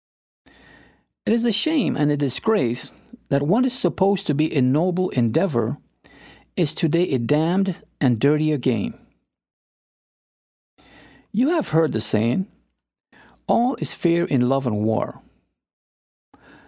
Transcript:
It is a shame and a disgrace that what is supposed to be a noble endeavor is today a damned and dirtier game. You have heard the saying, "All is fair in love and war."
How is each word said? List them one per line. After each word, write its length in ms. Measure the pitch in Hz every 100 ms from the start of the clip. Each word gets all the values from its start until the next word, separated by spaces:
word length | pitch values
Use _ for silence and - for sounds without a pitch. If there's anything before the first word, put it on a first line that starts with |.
| _ _ _ _ - - - - - _ _ _
It 80 | -
is 120 | 226
a 80 | 233
shame 440 | 208 302 320 165 123
and 140 | 147
a 60 | 147
disgrace 760 | 139 - - 220 123 120 - - - - -
that 120 | 139
what 220 | 143 220
is 80 | 254
supposed 540 | - 170 - 190 196 -
to 80 |
be 200 | 143 160
a 60 | 151
noble 500 | 127 143 180 175 185
endeavor 680 | - 117 139 185 127 113 143 _ _ - - - - _ -
is 180 | 151
today 340 | - 160 165 180
a 100 | 131
damned 580 | 117 147 160 190 196 165 - -
and 200 | 131 113
dirtier 380 | 139 151 156 147
game. 360 | 135 113 95 - _ _ _ _ _ _ _ _ _ _ _ _ _ _ _ _ _ _ - - - - _
You 160 | - 262
have 180 | 339 -
heard 240 | 160 160
the 80 | 120
saying, 460 | - 107 113 156 190 _ _ _ _ _ _ - - _ -
"All 280 | 233 247 -
is 180 | -
fair 300 | - 170 170 175
in 220 | 139 123
love 180 | 135 131
and 180 | 104
war." 380 | 107 107 104 - - _ _ _ _ _ _ _ _ _ _ _ - -